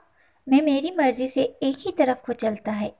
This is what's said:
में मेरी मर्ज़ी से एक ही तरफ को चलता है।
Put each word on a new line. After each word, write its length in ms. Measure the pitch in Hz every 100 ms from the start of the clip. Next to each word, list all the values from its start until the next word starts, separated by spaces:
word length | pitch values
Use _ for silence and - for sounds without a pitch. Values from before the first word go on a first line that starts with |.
| _ _ _ _ -
में 140 | 269
मेरी 300 | 302 277 320
मर्ज़ी 360 | 359 269 247 262
से 140 | 269
एक 320 | 254 - 269 269
ही 120 | 381
तरफ 300 | 359 269 240 -
को 80 |
चलता 380 | 240 220 214 -
है। 200 | 208 214